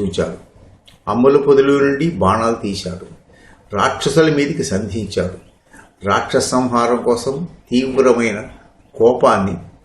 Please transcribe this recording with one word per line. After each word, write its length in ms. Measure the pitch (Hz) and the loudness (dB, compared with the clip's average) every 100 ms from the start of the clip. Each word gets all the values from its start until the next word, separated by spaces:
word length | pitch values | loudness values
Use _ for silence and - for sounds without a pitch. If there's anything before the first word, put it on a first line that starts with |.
చూచాడు. 340 | 98 87 78 - - - - - _ - - | -6 -4 -6 -6 -18 -20 -20 -20 _ -14 -6
అమ్ముల 260 | 113 131 143 | 2 4 4
పొదిలో 420 | 139 139 139 143 | 4 4 4 4
నుండి 320 | 139 139 165 | 2 0 -2
బాణాలు 440 | 95 95 107 113 | 0 0 2 0
తీశాడు. 520 | 110 104 95 90 90 - - _ - - - - 101 | -2 -6 -6 -8 -12 -14 -20 _ -20 -20 -20 -8 -2
రాక్షసుల 580 | 127 - 147 143 160 | -2 0 0 2 2
మీదికి 300 | 143 143 165 | 2 -2 -4
సంధించాడు. 720 | 123 98 98 110 98 - 90 92 - _ _ - - _ 95 | -4 -4 -4 -6 -6 -4 -4 -6 -20 _ _ -20 -20 _ -2
రాక్షస 420 | 104 - 135 - | -2 0 -2 0
సంహారం 520 | 127 127 120 117 120 | 0 0 0 0 0
కోసం 460 | 117 120 135 143 175 - - | 0 -2 -4 -6 -8 -14 -4
తీవ్రమైన 720 | 123 135 131 127 120 117 104 - - - _ _ | -2 0 2 2 2 0 -4 -12 -18 -20 _ _
కోపాన్ని 640 | - 113 123 135 107 95 87 - - | 2 2 4 2 2 0 -6 -12 -20